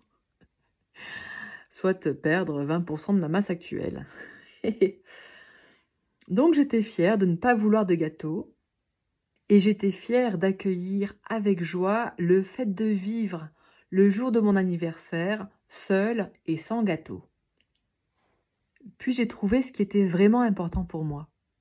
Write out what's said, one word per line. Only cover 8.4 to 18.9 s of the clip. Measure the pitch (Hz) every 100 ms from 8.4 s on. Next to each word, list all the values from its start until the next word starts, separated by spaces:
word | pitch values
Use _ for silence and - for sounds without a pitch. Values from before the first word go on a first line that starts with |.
| - _ _ _ _ _ _ _ _ _ -
et | 208
j'étais | 196 202 196
fière | 185 - 240 247 185
d'accueillir | 190 190 196 185 180 196 208 -
avec | - 226 208 185
joie | 165 175 185 220 233 -
le | 175 185
fait | 190 - 233
de | 185 220
vivre | 202 190 233 208 175 156 _ _ _ -
le | 185 202
jour | 196 254
de | 226
mon | 208 196
anniversaire | 185 175 165 160 - 170 175 214 202 _ _
seule | - - 190 208 233 180 _ -
et | 160
sans | - 233
gâteau. | 214 156 - 92 - _ _ _ _ _ _ _ _ _ _ _ _ _ _ _ 240